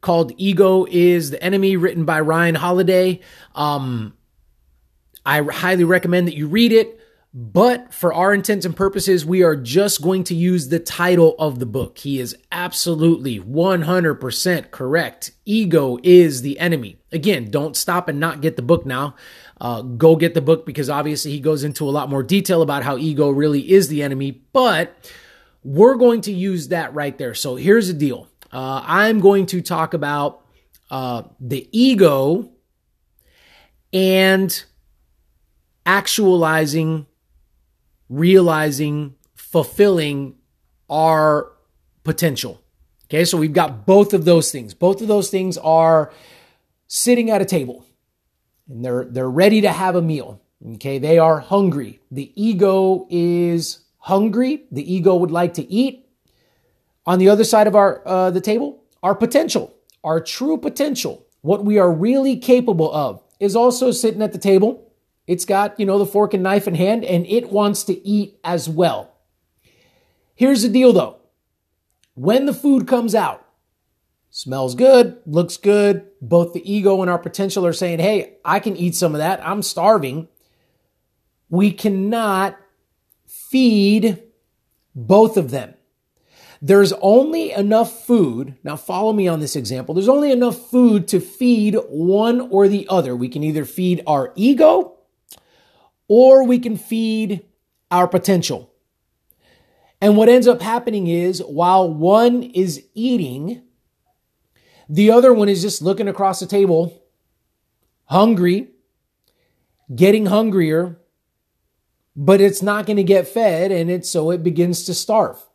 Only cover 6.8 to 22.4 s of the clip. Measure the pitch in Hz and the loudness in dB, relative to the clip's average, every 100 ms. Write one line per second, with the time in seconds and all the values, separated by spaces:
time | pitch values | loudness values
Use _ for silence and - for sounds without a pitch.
6.8 | 220 - _ _ _ 127 117 101 240 247 | 0 -8 _ _ _ -18 -6 0 2 0
7.8 | 247 - 180 156 190 202 196 202 180 165 | -8 -4 -4 0 0 0 -2 -4 -4 -4
8.8 | 196 196 190 180 151 185 175 151 120 151 | -4 -2 0 0 0 2 2 2 -2 0
9.8 | 202 - 156 190 180 170 180 180 131 165 | 0 -2 -2 -2 -4 -2 0 0 -2 -6
10.8 | - - 175 175 160 160 156 127 120 117 | -6 -4 0 6 4 4 -6 -4 -8 -6
11.8 | 120 - 143 139 120 - _ 175 180 - | -8 -10 -8 -8 -8 -14 _ -10 -8 -6
12.8 | 175 160 165 160 131 107 95 143 180 180 | -4 0 2 0 -2 -8 -6 -2 0 0
13.8 | 156 180 165 135 127 - 185 170 - - | 0 0 0 -2 -8 -6 -2 -4 -6 -12
14.8 | 127 156 135 - - _ - 220 202 160 | -4 -2 -2 -10 -18 _ -4 -2 2 2
15.8 | 135 123 180 180 165 131 131 139 170 160 | 0 -2 6 8 6 0 -8 -6 -4 -4
16.8 | 107 - _ 165 156 170 110 139 151 - | -6 -18 _ -4 -2 -2 -4 -6 -4 -6
17.8 | - 175 175 143 165 147 156 160 120 170 | -4 -4 -4 -6 -6 -4 -6 -4 0 0
18.8 | 139 127 143 - - - - _ 120 117 | 0 -6 -8 -10 -20 -20 -20 _ -10 -8
19.8 | 123 120 160 160 165 165 139 165 - 147 | -10 2 4 4 2 -2 0 -2 -2 -8
20.8 | 135 147 151 147 - 147 139 151 147 - | -6 -4 -6 -6 -8 -6 -4 -4 -6 -6
21.8 | 147 147 143 139 127 196 | -4 -4 -4 -6 -2 -2